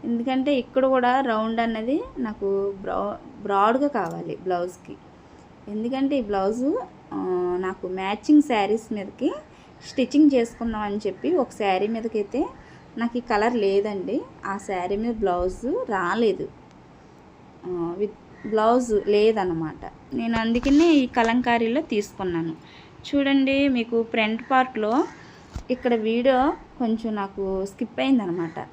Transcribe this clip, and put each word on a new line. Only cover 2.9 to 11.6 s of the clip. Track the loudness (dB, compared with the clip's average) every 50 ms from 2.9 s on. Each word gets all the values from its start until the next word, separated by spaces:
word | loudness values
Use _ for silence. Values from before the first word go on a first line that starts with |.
| -4 -2 -4 -4 -6 -10 -14 -20 -18 -12 -6
బ్రాడ్గా | 0 2 4 4 4 4 2 2
కావాలి | 0 0 -2 -4 -4 -6 -8 -8 -8 -10 -8 -4
బ్లౌజ్కి. | -4 -2 -2 -2 -6 -8 -14 -18 -20 -20 -20 -20 -20 -20 -20 -20 -20 -20 -20 -20 -20 -20 -20 -14
ఎందుకంటే | -10 -8 -6 -4 -4 -2 0 0 0 0
ఈ | 0
బ్లౌజు, | 0 0 -2 0 0 0 0 0 0 0 0 -2 -4 -8 -16 -20 -18 -10 -8
ఆ, | -6 -2 -2 0 0 0 0 -2 -2
నాకు | -2 -4 -6 -6 -8
మ్యాచింగ్ | -8 -6 -4 -4 -4 -4 -4 4 6 6 6
శారీస్ | 6 6 0 0 2 0 0 -2 -2 -6 -8
మీదకి | -8 -8 -10 -8 -4 -4 -4 -4 -4 -14 -18 -20 -20 -20 -20 -20 -20 -20 -8
స్టిచ్చింగ్ | -2 -2 -2 2 4 6 6 6 6
చేసుకుందాం | 4 0 0 -4 -8 -8 -6 -6 -4
అని | -4 -4 -4
చెప్పి | -4 -4 -4 -6 -4 -2 0 0
ఒక | 0 0 -2
శారీ | -4 -2